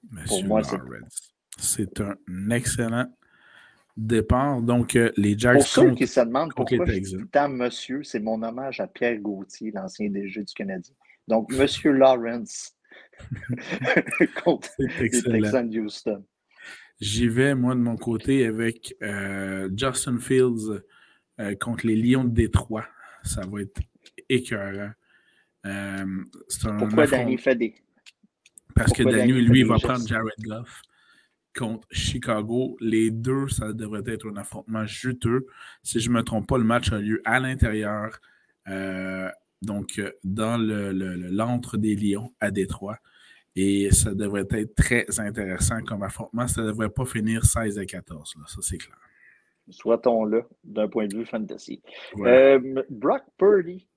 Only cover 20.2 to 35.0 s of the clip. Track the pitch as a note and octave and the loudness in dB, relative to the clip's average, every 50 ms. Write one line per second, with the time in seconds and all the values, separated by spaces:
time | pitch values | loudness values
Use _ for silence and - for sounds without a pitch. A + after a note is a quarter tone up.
20.2 | B2 - C3+ C3 C3 B2+ A#2+ A2+ G#2+ A2 G#2+ G2 - _ _ _ _ _ _ _ | 0 2 4 4 6 4 4 0 -4 -4 -6 -8 -8 _ _ _ _ _ _ _
21.2 | _ _ _ - G#2+ G2+ G#2 G2 - - A#2 A2 - A2+ A2 A2 A2 A#2+ B2+ C3 | _ _ _ -8 -6 -6 -4 -6 -4 -6 -6 -2 0 2 2 4 4 4 4 4
22.2 | C3 B2 A#2 A2+ A2+ A2 - - - - A2 G#2+ - - _ _ - - - - | 4 2 4 2 2 4 2 0 -2 0 -8 -8 -8 -10 _ _ -20 -20 -20 -12
23.2 | - - - A2+ F#2+ F#2 G#2 G#2 G2+ F#2+ _ - F#2 _ _ _ _ - _ - | -8 -6 -6 -6 -6 -6 -6 -8 -8 -8 _ -10 -10 _ _ _ _ -20 _ -20
24.2 | - _ C3 B2 B2 - A#2+ G#2 G2 G2 G2 G2 G#2 G#2 G#2+ _ _ _ _ _ | -4 _ 0 0 0 -2 -6 -6 -6 -8 -8 -8 -10 -10 -12 _ _ _ _ _
25.2 | _ _ _ _ _ _ _ _ _ G2+ G2 G2+ G2 G2 G2 G2 F#2+ F#2+ F#2+ F#2+ | _ _ _ _ _ _ _ _ _ -8 -8 -6 -6 -6 -6 -6 -6 -6 -6 -6
26.2 | F#2+ - - - - _ - - - A2+ G#2 G#2 G#2+ G#2+ G#2+ - D3+ C#3 C3+ B2+ | -8 -10 -16 -20 -10 _ -6 -4 -4 -2 -2 0 -2 2 4 4 4 6 4 2
27.2 | B2 A#2 - A2+ - C#3 C3 A#2 A#2 G#2+ - _ _ _ _ _ _ - _ _ | 2 0 -2 0 2 2 2 2 2 -4 -4 _ _ _ _ _ _ -20 _ _
28.2 | _ _ _ _ _ _ _ - _ _ - - - - - - B2+ B2+ A#2+ A2 | _ _ _ _ _ _ _ -20 _ _ 2 2 4 4 2 4 4 4 4 4
29.2 | G#2+ A#2+ C3 B2+ A#2+ A#2 A#2+ C3 B2+ A2 A2+ A2 - - C3 B2 A#2 A2 A2+ A2 | 4 4 4 6 6 8 8 8 8 6 4 4 4 2 -2 -2 -2 -2 -2 -2
30.2 | A2+ A2 - - G#2+ A2 G#2+ A2 A#2 - - - - _ _ _ _ _ _ _ | -2 -4 -6 -10 -10 -10 -10 -10 -12 -14 -18 -20 -20 _ _ _ _ _ _ _
31.2 | _ _ _ _ _ _ _ - B2+ A2 A2+ A2 - _ - - - - - B2 | _ _ _ _ _ _ _ -8 -6 -6 -6 -10 -12 _ -8 -4 -4 -4 -4 -4
32.2 | A#2+ A#2 A#2 G#2+ G#2+ G#2+ A#2 B2 C3 C3 B2 - A2+ A2+ A2 A2 A2+ A2+ A2 A2+ | -2 -2 -2 -2 -2 -2 0 0 0 -2 -4 -4 -2 2 4 4 4 4 2 0
33.2 | A2+ B2+ C3 C3+ C3+ C3+ - - A#2 G#2+ G#2+ A2 A2 G#2 G#2+ G#2+ G2+ A#2 A2+ G#2 | -2 0 0 0 0 -2 -4 -4 -4 -4 -6 -8 -8 -8 -8 -8 -6 -6 -8 -8
34.2 | - A2 G2+ G2+ G2 - - G#2 - - A2 A2 G#2+ G#2 - - | -8 -10 -12 -10 -12 -12 -14 -14 -10 -6 -4 -4 -4 -4 -8 -6